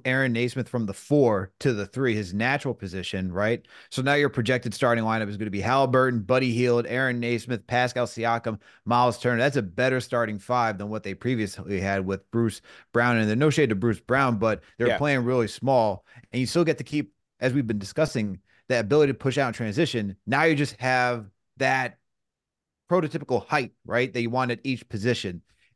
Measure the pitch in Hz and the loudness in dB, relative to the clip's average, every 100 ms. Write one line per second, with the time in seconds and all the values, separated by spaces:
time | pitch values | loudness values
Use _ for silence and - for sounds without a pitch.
0 | 131 127 135 117 123 127 117 123 107 98 | 0 0 2 0 -2 -2 -4 -4 -4 -6
1 | - 147 127 104 92 - 143 110 98 127 | 0 4 4 2 -2 -4 -2 0 -4 -2
2 | 131 107 95 98 117 143 139 117 98 92 | 0 0 -2 -2 0 -2 -4 -6 -8 -8
3 | 87 98 92 87 104 117 - - - - | -6 -4 -4 -2 0 -2 -6 -20 -12 -4
4 | 131 143 143 - 113 127 123 - 127 117 | 0 2 2 0 0 0 -2 0 2 2
5 | 110 110 104 104 107 98 101 135 135 127 | 0 -2 -4 -6 -6 -4 0 2 4 4
6 | 131 120 95 127 131 113 123 120 117 123 | 2 0 2 2 2 2 2 2 0 -2
7 | 131 120 120 120 123 120 - 123 123 123 | -2 -2 -2 -2 -4 -8 -2 0 0 0
8 | 120 - 117 117 117 107 _ - - 120 | -4 -2 -2 -2 -2 -8 _ -12 0 4
9 | 123 110 123 117 135 135 98 87 127 127 | 4 2 0 2 2 0 -4 -2 0 0
10 | 120 123 113 104 - 123 117 101 104 107 | -2 -2 -2 -4 -2 0 0 -2 -6 -8
11 | 101 95 120 127 104 - 90 98 95 98 | -8 -6 -4 -2 -4 -6 -6 -2 0 -2
12 | 92 95 _ 117 117 - - - - 120 | -2 -4 _ 0 0 -2 -14 -20 -4 2
13 | 120 117 107 110 151 143 143 101 117 104 | 4 4 2 2 2 4 2 2 0 -2
14 | - 127 135 113 113 104 - - 120 113 | 0 0 2 0 0 -2 -6 -2 0 2
15 | 147 139 120 127 110 - 127 131 110 95 | 0 0 0 0 0 -2 2 2 2 -2
16 | _ - - 123 123 170 165 156 123 147 | _ -20 -8 -4 0 2 2 0 -2 -4
17 | 147 _ _ - 127 131 117 107 95 - | -4 _ _ -4 0 0 0 -2 -4 -2
18 | 156 131 107 92 _ _ - 123 104 147 | -2 0 -4 -6 _ _ -2 0 2 4
19 | 147 135 135 127 135 113 113 104 160 120 | 4 2 -2 0 -2 -2 -4 -2 -2 -2
20 | 104 95 - 135 165 151 143 - 127 127 | -4 -6 -2 2 2 2 0 -4 0 2
21 | 123 120 101 _ _ - 131 131 127 - | 2 -2 -6 _ _ -4 0 0 -2 -8
22 | _ _ _ _ _ _ _ _ - 175 | _ _ _ _ _ _ _ _ -2 0
23 | 156 156 143 123 - 151 123 _ - 110 | 0 -4 -2 -2 0 -2 -2 _ -4 -2
24 | 127 120 117 123 127 117 135 127 - 110 | 0 -2 -2 -2 -2 -2 -4 -6 -6 -4
25 | 110 117 101 87 - _ _ | 0 0 -2 -8 -14 _ _